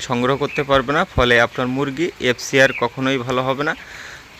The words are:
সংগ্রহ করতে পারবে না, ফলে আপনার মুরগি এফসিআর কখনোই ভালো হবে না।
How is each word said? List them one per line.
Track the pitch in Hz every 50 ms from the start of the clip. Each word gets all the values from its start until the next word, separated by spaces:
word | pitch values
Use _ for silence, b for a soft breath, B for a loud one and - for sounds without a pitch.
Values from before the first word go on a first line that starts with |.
| - -
সংগ্রহ | 127 120 123 131 139
করতে | 127 143 135 - 156 143
পারবে | 139 139 135 123 131 143
না, | 165 190 - -
ফলে | - 123 123 120 117
আপনার | 120 117 - - 127
মুরগি | 123 127 135 151 143 135 135 165 175 - -
এফসিআর | - 127 120 - - - - 135 135 131 127 -
কখনোই | 123 117 - 139 131 131 135
ভালো | 131 117 127 127 127
হবে | 131 131 131 131 147
না। | 160 165 - B B B B B B B B B B -